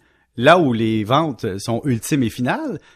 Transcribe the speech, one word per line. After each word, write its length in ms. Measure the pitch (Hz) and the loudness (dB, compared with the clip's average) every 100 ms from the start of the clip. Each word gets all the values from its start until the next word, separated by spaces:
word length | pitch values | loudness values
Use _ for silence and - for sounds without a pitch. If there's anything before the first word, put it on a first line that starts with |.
| _ _ _ - | _ _ _ 2
là 240 | 131 180 | 6 6
où 120 | 147 | 4
les 320 | 113 113 110 | 2 0 0
ventes 540 | 104 139 160 117 110 95 | 0 0 0 -4 -8 -8
sont 240 | - 117 147 | -6 -4 -2
ultimes 360 | 117 - 151 | -4 -2 -2
et 80 | 113 | -2
finales, 500 | - 127 220 320 160 _ | -2 -4 -4 -6 -10 _